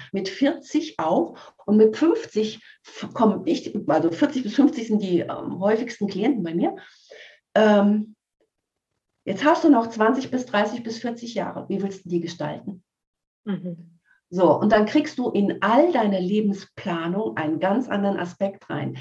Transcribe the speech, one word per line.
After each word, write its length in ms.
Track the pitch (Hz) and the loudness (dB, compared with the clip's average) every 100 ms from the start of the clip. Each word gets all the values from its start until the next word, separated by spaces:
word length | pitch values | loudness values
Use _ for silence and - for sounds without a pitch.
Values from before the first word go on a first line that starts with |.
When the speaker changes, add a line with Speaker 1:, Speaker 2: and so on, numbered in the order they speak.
| - | -8
Speaker 1:
Mit 180 | 196 185 | -6 -6
vierzig 680 | - 285 349 - 302 320 - | 0 0 0 -4 -4 -4 -4
auch 380 | 311 - - - - - - | 0 0 0 -6 -20 -10 2
und 100 | 214 | 6
mit 180 | 220 | 6
fünfzig 680 | 220 320 466 - 214 214 - - - - | 6 2 2 -2 -4 -4 -6 -18 -20 -20
f-, 260 | - - | -16 -8
kommt 320 | - 208 180 | 2 2 2
nicht, 320 | - - - 202 - | 0 -2 -4 -4 0
also 240 | 160 170 | 2 2
vierzig 340 | - 285 262 | 2 0 0
bis 100 | 208 | -2
fünfzig 340 | 277 269 240 220 | 2 2 2 -2
sind 140 | 208 | -2
die, 180 | 190 170 | 2 0
ähm, 400 | - 120 - 180 | 0 -8 -8 -2
häufigsten 480 | 202 220 247 - 202 | 0 0 -2 -6 -4
Klienten 340 | 185 247 233 | 0 0 0
bei 120 | 165 | -2
mir. 200 | 170 330 392 - _ _ - - _ _ | -2 -2 -4 -14 _ _ -20 -20 _ _
Ähm, 600 | 208 214 208 208 214 214 - _ _ _ _ _ _ _ _ _ _ - | 4 6 6 4 2 -2 -12 _ _ _ _ _ _ _ _ _ _ -8
jetzt 180 | 190 | 0
hast 200 | 302 339 | 2 4
du 40 | 320 | 4
noch 220 | 240 233 | 4 2
zwanzig 400 | 214 220 262 - | 0 0 0 -4
bis 160 | 254 - | -6 -2
dreißig 360 | 208 214 240 | -2 -2 -4
bis 160 | 226 - | -10 -8
vierzig 360 | 240 233 - | -8 -8 -8
Jahre. 340 | 196 170 - - | -8 -6 -8 -6
Wie 140 | 190 | -6
willst 220 | 196 - | -6 -8
du 40 | 175 | -6
die 120 | 170 | -4
gestalten? 640 | 165 - 147 - - - _ _ _ _ _ _ | -4 -6 -8 -8 -12 -16 _ _ _ _ _ _
Speaker 2:
Mhm. 540 | 208 175 175 170 - _ _ _ _ | -8 -6 -8 -12 -16 _ _ _ _
Speaker 1:
So, 280 | 180 165 - | 2 4 4
und 140 | 208 | 4
dann 140 | 214 208 | 4 4
kriegst 320 | 302 - - | 2 0 -2
du 120 | 233 | -2
in 300 | 202 190 - | 0 -2 0
all 320 | 202 240 349 | 2 4 4
deine 280 | 254 208 185 | 2 0 0
Lebensplanung 1160 | 180 214 208 180 - - 190 170 170 196 220 - | 0 0 0 -2 -8 -12 -6 -4 -2 -4 -4 -4
einen 240 | 156 160 | -4 0
ganz 280 | 185 240 - | 0 0 -2
anderen 280 | 202 196 196 | -2 0 -2
Aspekt 540 | 175 - 196 - - | -6 -4 -6 -6 -10
rein. 260 | - 135 131 | -6 -6 -10